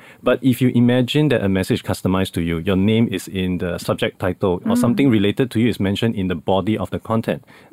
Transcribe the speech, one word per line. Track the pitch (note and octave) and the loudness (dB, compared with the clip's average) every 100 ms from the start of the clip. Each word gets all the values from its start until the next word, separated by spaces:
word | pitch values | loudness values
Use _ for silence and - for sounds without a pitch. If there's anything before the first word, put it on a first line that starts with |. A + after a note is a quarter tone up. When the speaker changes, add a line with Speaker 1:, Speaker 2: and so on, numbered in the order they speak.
| - - | -20 -6
Speaker 1:
But | B2 B2+ | -2 0
if | C3+ A#2+ | 2 2
you | B2 | 2
imagine | A#2+ A#2+ B2+ B2 D3 D3+ | 4 4 4 2 2 2
that | A#2+ | 2
a | G2 | 2
message | F#2+ - A2+ | 0 0 -2
customized | - F#2 F#2+ F#2 F#2+ | -2 -4 0 0 0
to | F2 | -2
you, | E2+ E2 | -2 -2
your | F2 F#2 | 0 2
name | G2+ A2 A#2 | 2 2 0
is | F2+ - | -2 -6
in | F#2+ F#2 F2 | -4 -4 -4
the | F2+ E2+ | -4 -4
subject | - - A2+ - | -4 -2 -4 -2
title | A2+ - G2 F2+ | -4 -2 -2 -2
or | A3 A#3+ | -2 0
Speaker 2:
Mm. | |
Speaker 1:
something | A#2+ A#2 C#3 | 0 2 2
related | A2 G2+ G#2 B2 | 2 2 0 -2
to | - | 0
you | A#2+ | 0
is | F2+ | 0
mentioned | G2 G2 A#2 A2 | -2 0 -2 -2
in | F#2 | -4
the | E2 | -4
body | - F#2+ F#2 G#2+ | 0 0 0 -2
of | F2+ | -4
the | F2 | -6
content, | - A2+ A2+ D#2 - - - | -2 -2 -2 -4 -8 -20 -8